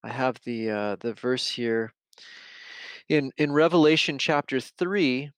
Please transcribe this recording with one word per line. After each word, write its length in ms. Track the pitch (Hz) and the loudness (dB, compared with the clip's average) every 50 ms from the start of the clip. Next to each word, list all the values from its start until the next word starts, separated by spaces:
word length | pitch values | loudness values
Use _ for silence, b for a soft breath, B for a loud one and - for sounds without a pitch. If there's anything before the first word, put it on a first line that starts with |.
| - | -12
I 60 | 113 | -10
have 320 | 117 123 131 131 120 - _ | -6 -2 -2 -2 -4 -4 _
the, 260 | 120 120 113 113 113 | -8 -6 -4 -4 -2
uh, 260 | 107 104 104 104 101 | -2 -2 -2 -4 -6
the 180 | 92 - 120 110 | -4 -6 -8 -8
verse 340 | - - 127 127 123 - - | -4 -2 -2 -2 -2 -2 -6
here. 440 | - - 120 117 113 113 113 113 _ _ _ _ _ B B B B B B B B B B B B B B B B B B B | -6 -4 -2 -2 -2 -2 -2 -6 _ _ _ _ _ B B B B B B B B B B B B B B B B B B B
In, 220 | 156 151 139 131 - | 0 2 2 0 -2
in 160 | - 151 147 143 | -2 -2 2 4
Revelation 680 | 147 156 170 165 175 151 151 160 160 - - 147 135 | 4 4 6 6 6 6 6 6 4 2 -2 -2 -4
chapter 420 | - - 156 147 143 - 139 131 | -2 0 0 0 0 -2 -4 -4
three 720 | 120 - _ - 180 175 196 208 175 135 127 127 143 147 143 | -4 -6 _ -4 -4 -2 0 2 2 2 0 -2 -4 -8 -14